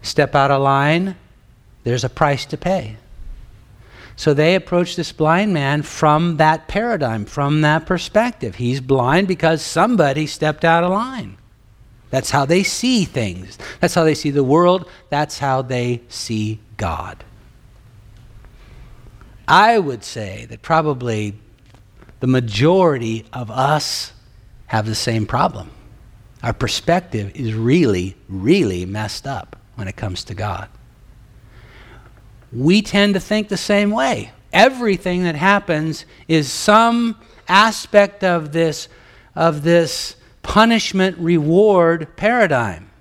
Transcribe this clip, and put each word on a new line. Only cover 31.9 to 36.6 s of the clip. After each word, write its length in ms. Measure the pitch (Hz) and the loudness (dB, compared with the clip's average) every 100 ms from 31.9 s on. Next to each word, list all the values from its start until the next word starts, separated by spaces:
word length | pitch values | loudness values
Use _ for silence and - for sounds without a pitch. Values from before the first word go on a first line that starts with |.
| - - - - - - | -20 -20 -20 -20 -20 -14
We 280 | 117 139 202 | -2 2 2
tend 340 | 214 202 202 | 2 0 2
to 60 | 196 | 0
think 280 | - 214 208 | -2 -4 -2
the 80 | 180 | -6
same 340 | - 202 208 | 0 0 2
way. 400 | 220 262 202 104 - _ | 0 -2 -2 -8 -18 _
Everything 720 | - 240 262 233 185 185 180 | 4 4 4 -2 -2 -2 -2
that 100 | 180 | -2
happens 720 | 151 180 202 - 156 160 147 - - - | 0 2 2 2 -2 -2 -6 -10 -20 0
is 240 | 160 139 | 0 0
some 680 | - | -4